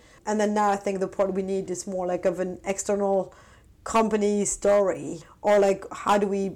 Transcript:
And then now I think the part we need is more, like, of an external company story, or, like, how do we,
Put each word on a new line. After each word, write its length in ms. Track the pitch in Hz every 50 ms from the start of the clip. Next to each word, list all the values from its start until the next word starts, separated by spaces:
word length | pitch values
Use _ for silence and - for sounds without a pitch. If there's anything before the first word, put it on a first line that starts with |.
| - - - - -
And 120 | 214 214 214
then 140 | 208 208 208
now 160 | 214 208 202
I 60 | 196
think 240 | 196 - 202 196 190
the 80 | 190
part 260 | 185 - - 196 190 190
we 80 | 196
need 300 | 190 190 196 190 190 185
is 160 | 180 175 -
more, 180 | 208 190 185 180
like, 200 | 180 175 175 -
of 140 | 190 175 170
an 200 | 185 180 180 - -
external 720 | 196 196 196 - - 202 202 202 196 196 190 180 180 - - - - - - _ _ - _ -
company 640 | - - 226 226 208 214 208 202 208 208 208 196
story, 720 | 190 - - - 202 202 208 202 190 - 143 139 143 170 160 - - - -
or, 160 | - 208 208
like, 260 | 208 196 196 196 196 - -
how 280 | - - - - 208 208
do 80 | 208
we, 240 | 196 196 196 196 190 165